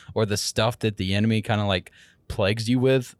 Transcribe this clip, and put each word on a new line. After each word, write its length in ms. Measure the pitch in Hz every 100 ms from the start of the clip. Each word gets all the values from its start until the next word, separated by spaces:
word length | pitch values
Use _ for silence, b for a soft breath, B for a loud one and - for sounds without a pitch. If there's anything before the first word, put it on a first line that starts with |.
| B
or 120 | - 107
the 100 | 104
stuff 420 | - - 113 120
that 160 | 110 101
the 180 | 92
enemy 260 | 98 110 110
kinda, 220 | 104 107
like, 280 | 104 92 - b b b -
plagues 400 | - 101 110 110
you 100 | 127
with 340 | 131 131 123 -